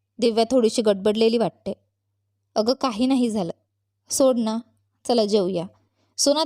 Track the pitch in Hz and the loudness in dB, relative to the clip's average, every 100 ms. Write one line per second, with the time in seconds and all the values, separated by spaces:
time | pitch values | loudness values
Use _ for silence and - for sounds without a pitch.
0 | _ - 214 214 220 262 226 - 214 196 | _ -4 0 0 2 2 2 2 0 0
1 | 208 214 226 226 185 - 196 - _ _ | 0 2 2 2 -2 -4 -10 -12 _ _
2 | _ _ _ _ _ - 220 262 269 208 | _ _ _ _ _ -4 -2 -2 -4 -2
3 | 254 269 240 214 170 - _ _ _ _ | 0 0 0 -2 -6 -10 _ _ _ _
4 | - - 262 240 220 226 - _ _ _ | -8 0 2 2 -2 -4 -8 _ _ _
5 | - 240 208 208 185 180 185 _ _ _ | -2 0 2 0 0 -4 -8 _ _ _
6 | _ - 277 294 | _ -2 0 0